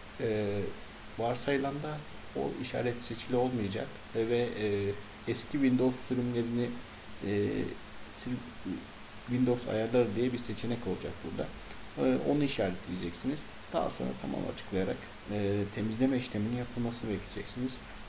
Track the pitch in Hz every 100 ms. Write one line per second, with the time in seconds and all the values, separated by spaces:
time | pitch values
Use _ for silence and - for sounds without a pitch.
0 | - - 120 107 104 101 90 - - -
1 | - - 117 131 - 139 139 143 151 151
2 | - - - - 139 - 127 123 123 117
3 | - 113 - 123 127 123 98 104 139 -
4 | - 113 113 120 120 104 104 101 101 101
5 | - - - - - 147 135 127 127 123
6 | - 123 123 120 117 120 120 - - -
7 | - - 98 202 202 - - - - -
8 | - - 123 123 - - - 85 - -
9 | - - - 127 123 120 - 107 113 123
10 | 113 104 127 120 - 104 - 117 98 87
11 | - - 85 - - - - - - -
12 | 135 127 143 143 143 - 98 90 - 92
13 | 87 - 131 151 - - - 165 147 -
14 | - - 69 - - - - 95 95 -
15 | - - - 104 98 104 98 113 110 110
16 | 131 127 123 107 107 123 120 120 117 117
17 | 113 95 - 104 - 123 127 - - -